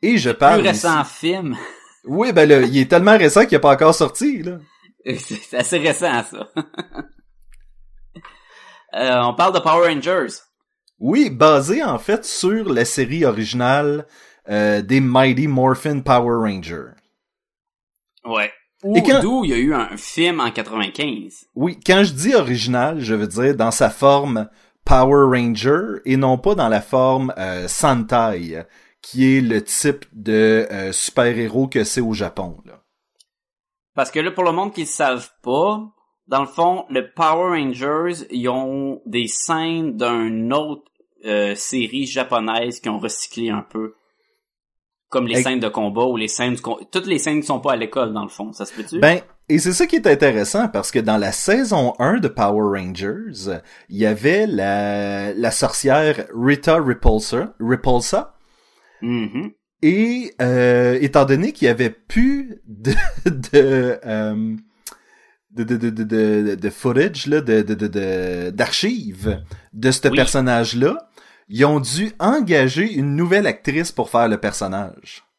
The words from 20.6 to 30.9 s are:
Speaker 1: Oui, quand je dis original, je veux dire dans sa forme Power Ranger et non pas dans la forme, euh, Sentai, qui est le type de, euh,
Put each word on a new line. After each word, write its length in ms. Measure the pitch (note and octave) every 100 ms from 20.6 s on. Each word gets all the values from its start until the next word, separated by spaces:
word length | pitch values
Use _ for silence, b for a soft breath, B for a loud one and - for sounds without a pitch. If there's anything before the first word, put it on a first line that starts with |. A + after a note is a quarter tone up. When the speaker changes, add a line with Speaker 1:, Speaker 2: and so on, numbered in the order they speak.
| G#2+ A2 G2 - D3 G#2+ - - _ -
Speaker 1:
Oui, 220 | D#3 -
quand 200 | - F#3
je 80 | G3+
dis 220 | C3+ F3+ B3+
original, 640 | C3+ B2 A2+ B2 C3 D#3+
je 140 | A#2
veux 120 | A2 G#2
dire 300 | F#2+ C3 C#3+
dans 140 | A2+
sa 180 | A2+ B2
forme 580 | - C#3 C#3 C#3+ A#2 G#2+ b b b
Power 520 | - C3+ C3 C#3+ C3+ B2+
Ranger 640 | A#2+ A2+ A#2+ D3+ A3 G#3
et 120 | - C3
non 220 | C3+ B2+
pas 160 | D#3+
dans 140 | G3+ B2
la 120 | G#2+
forme, 520 | - C3 B2+ C3 C3 -
euh, 300 | F#2+ F2+ F2+
Sentai, 960 | - D#3 B2 A2 B2 A2+ F#2 E2+ D#2+ E2 b b b
qui 340 | - B2+ C3 C3+
est 40 |
le 200 | B2 A2
type 400 | G#2 - D3 C#3 -
de, 560 | A2 G#2+ A2 A2 A2 A2+
euh, 220 | G2 F#2+